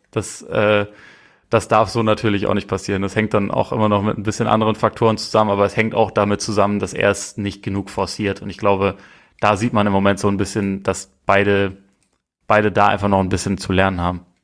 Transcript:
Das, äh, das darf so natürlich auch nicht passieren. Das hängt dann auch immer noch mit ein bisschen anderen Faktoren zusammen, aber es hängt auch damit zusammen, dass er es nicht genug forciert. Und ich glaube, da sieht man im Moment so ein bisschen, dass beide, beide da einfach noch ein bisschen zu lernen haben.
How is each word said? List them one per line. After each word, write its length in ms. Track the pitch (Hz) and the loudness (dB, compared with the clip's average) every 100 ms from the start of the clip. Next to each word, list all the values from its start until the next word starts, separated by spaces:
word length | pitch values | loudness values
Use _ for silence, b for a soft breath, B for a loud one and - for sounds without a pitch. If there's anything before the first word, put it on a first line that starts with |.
| _ | _
Das, 320 | 117 101 - | -8 -6 -10
äh, 440 | - 85 107 104 101 B B B B B B | -6 0 2 2 0 B B B B B B
das 200 | 113 - | -2 2
darf 200 | 110 107 | 2 2
so 120 | 120 | 0
natürlich 460 | 110 107 110 101 98 | 0 0 0 0 0
auch 60 | |
nicht 120 | 101 - | -2 -2
passieren. 360 | 95 - 98 | -6 -4 -4
Das 120 | 98 | -2
hängt 180 | 107 107 | -2 0
dann 200 | 107 98 | 0 0
auch 180 | - 110 | -2 -2
immer 180 | 120 107 | 0 0
noch 140 | 104 | 2
mit 160 | 104 110 | 0 -2
ein 60 | |
bisschen 240 | 104 - 117 | -4 -2 0
anderen 260 | 110 110 | 2 2
Faktoren 420 | 107 110 - 113 110 | 0 -2 2 0 0
zusammen, 340 | - 110 107 | 0 2 2
aber 120 | 101 | 2
es 120 | 101 - | 2 0
hängt 180 | 110 | -2
auch 160 | 110 110 | 0 0
damit 300 | - 101 101 | 2 0 0
zusammen, 400 | - 104 101 104 | -2 0 0 0
dass 120 | 95 | -4
er 180 | - 101 | 0 0
es 260 | 98 - - | 0 -4 -8
nicht 260 | 101 98 | -8 -8
genug 260 | - 98 98 | -6 -6 -6
forciert. 540 | - 95 - 104 98 | -4 -6 -4 -4 -6
Und 80 | 101 | -10
ich 80 | 92 | -4
glaube, 380 | 101 98 98 95 B B B B | 0 2 0 -4 B B B B
da 180 | 104 101 | 0 2
sieht 160 | 117 | 0
man 140 | 110 104 | 0 2
im 60 | |
Moment 260 | 98 98 98 | 2 2 2
so 80 | 104 | 0
ein 100 | 98 | 0
bisschen, 440 | 98 113 98 98 | -2 -4 -4 -4
dass 300 | 98 95 - _ - | -4 -6 -8 _ 0
beide, 500 | 98 101 101 98 95 _ _ _ _ _ _ - | 2 4 2 0 -4 _ _ _ _ _ _ 0
beide 240 | 107 104 | 2 2
da 160 | 101 101 | 4 2
einfach 180 | 101 101 | 2 2
noch 140 | 98 | 2
ein 80 | 95 | 2
bisschen 300 | 95 98 98 | -2 -2 -4
zu 140 | - | -2
lernen 280 | 95 98 92 | 0 2 0
haben. 260 | 87 90 - _ | -4 -4 -10 _